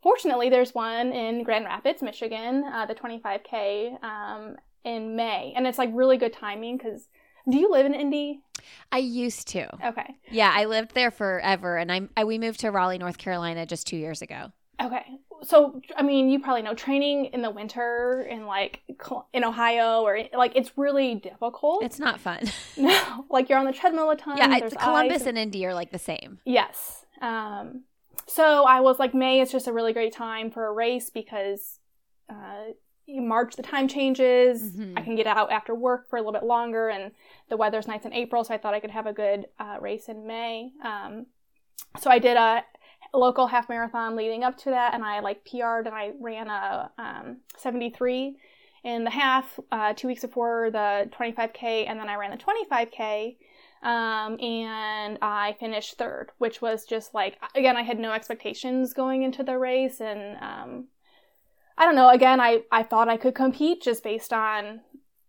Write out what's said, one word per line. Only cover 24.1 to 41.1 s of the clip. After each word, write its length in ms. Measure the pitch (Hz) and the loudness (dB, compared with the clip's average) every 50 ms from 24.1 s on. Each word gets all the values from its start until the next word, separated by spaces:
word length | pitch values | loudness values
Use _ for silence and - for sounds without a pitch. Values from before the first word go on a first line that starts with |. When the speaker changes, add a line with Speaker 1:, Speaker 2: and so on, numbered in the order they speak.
Speaker 1:
a 60 | 302 | 0
ton, 220 | 302 - 302 285 285 | 0 -2 -6 2 4
Speaker 2:
Yeah, 100 | 262 269 | 4 6
I, 100 | 262 247 | 6 4
Speaker 1:
there's 140 | 233 226 269 | 2 -2 -4
Speaker 2:
Columbus 480 | - 240 254 254 302 302 302 349 285 247 | -2 0 2 4 4 4 2 2 0 -2
Speaker 1:
ice. 40 | 262 | -2
Speaker 2:
and 100 | 233 226 | -2 -2
Indy 260 | 220 214 196 190 185 | -4 -4 -4 -4 -4
are, 80 | 185 185 | -4 -4
like, 180 | 175 175 - - | -6 -6 -8 -10
the 60 | 175 | -10
same. 400 | - - 160 - - - 196 - _ | -8 -8 -10 -10 -10 -16 -20 -10 _
Speaker 1:
Yes. 640 | 254 247 226 196 - - - - - - - - _ _ - - | 0 2 2 2 0 -4 -12 -14 -14 -14 -18 -20 _ _ -8 -6
Um, 640 | 233 226 226 214 208 208 202 208 - 254 254 262 _ _ _ _ _ _ - - | -6 -4 -6 -6 -8 -8 -10 -10 -12 -14 -16 -18 _ _ _ _ _ _ -16 -12
so 380 | - - 330 311 311 294 285 285 | -6 2 4 6 6 8 8 8
I 160 | 254 254 254 | 8 8 8
was 180 | 262 262 254 262 | 8 6 6 6
like, 160 | 269 254 262 | 2 2 2
"May 260 | 262 262 262 262 262 | 2 4 4 6 4
is 120 | 262 262 - | 4 4 0
just 160 | 254 - 247 | -2 -4 -2
a 40 | 233 | -2
really 200 | 233 226 226 220 | 0 0 0 0
great 200 | 233 226 226 226 | 0 -2 -2 -4
time 380 | - 233 226 226 220 220 226 | -6 -8 -8 -6 -6 -8 -8
for 160 | 226 233 226 | -6 -6 -6
a 60 | 214 208 | -4 -2
race 380 | 220 233 233 247 247 240 - | 0 0 0 0 -2 -6 -8
because, 680 | - 226 214 - 226 208 196 202 202 202 - - - - _ _ _ _ _ _ _ _ _ - | -10 -10 -10 -8 -8 -6 -4 -4 -4 -6 -8 -14 -18 -20 _ _ _ _ _ _ _ _ _ -20
uh, 440 | 214 208 202 190 202 202 214 220 220 - _ _ _ _ _ - | -18 -16 -16 -14 -14 -14 -14 -14 -16 -18 _ _ _ _ _ -10
in 200 | 277 269 240 226 | -8 -4 -2 2
March, 260 | 220 233 240 240 - | 2 2 2 2 -2
the 80 | - 247 | -10 -10
time 240 | - 302 277 269 | -4 0 0 0
changes. 840 | 269 269 285 269 269 262 254 262 254 247 247 247 254 247 233 214 208 175 | 0 0 2 2 2 4 4 6 6 8 8 8 6 6 4 -2 -8 -10
Speaker 2:
Mm-hmm. 260 | 196 214 190 180 - | -10 -10 -8 -6 -6
Speaker 1:
I 40 | - | -6
can 120 | 226 226 | -2 -2
get 140 | 220 220 220 | 0 0 2
out 240 | 208 220 214 - - | 2 2 2 2 0
after 240 | 214 - - 233 | -2 -2 -4 -6
work 320 | 233 247 254 247 247 254 _ | -2 0 0 0 0 -2 _
for 60 | - | -6
a 40 | 240 | -4
little 120 | 220 214 214 | -4 -2 -4
bit 100 | 208 - | -4 0
longer, 460 | 233 240 233 233 240 220 226 226 220 | 2 2 2 0 -2 -2 -2 -2 -2
and 240 | 208 196 190 208 - _ _ _ - _ _ _ | -2 -4 -8 -10 -14 _ _ _ -20 _ _ _
the 80 | 226 | -2
weather's 300 | 220 220 214 220 220 214 | 0 0 0 0 -2 -4
nice 180 | 226 214 214 - | -6 -8 -10 -10
in 80 | 226 - | -6 -6
April, 300 | 240 240 233 247 233 226 | -6 -4 -2 -2 -2 -2
so 100 | - 226 | -2 -4
I 60 | 214 | -4
thought 160 | - 214 202 | -2 -2 -4
I 60 | 214 | -4
could 100 | 208 214 | -4 -6
have 160 | 208 220 220 | -8 -6 -6
a 60 | 214 208 | -6 -4
good, 340 | 214 208 202 202 202 196 - _ _ | -2 0 0 0 0 -4 -10 _ _
uh, 160 | 214 208 202 - | -12 -12 -10 -10
race 280 | 208 202 208 226 - - | -8 -8 -8 -8 -8 -14
in 180 | 220 214 220 | -16 -14 -12
May." 460 | 220 226 226 233 233 226 226 233 254 262 302 269 | -12 -10 -8 -6 -6 -8 -8 -10 -14 -16 -12 -10
Um, 440 | 233 208 202 196 196 | -10 -8 -8 -10 -12